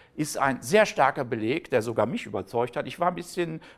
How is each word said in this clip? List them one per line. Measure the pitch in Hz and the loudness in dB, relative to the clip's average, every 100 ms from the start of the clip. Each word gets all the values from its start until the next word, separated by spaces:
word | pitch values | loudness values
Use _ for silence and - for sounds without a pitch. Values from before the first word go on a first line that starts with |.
| - - | -14 -6
ist | 151 - | -4 0
ein | 135 123 | 0 0
sehr | 120 208 202 | 4 4 6
starker | - 135 143 120 | 4 2 2 -4
Beleg, | 120 110 160 - | -2 0 -2 0
der | 123 | 0
sogar | 113 113 110 | 2 0 0
mich | 233 104 | -2 -6
überzeugt | 101 95 117 123 - | -6 -2 -2 -2 -4
hat. | 131 | -8
Ich | - | -4
war | 175 | -4
ein | 175 | -4
bisschen, | 175 185 170 160 - | -8 -6 -6 -6 -14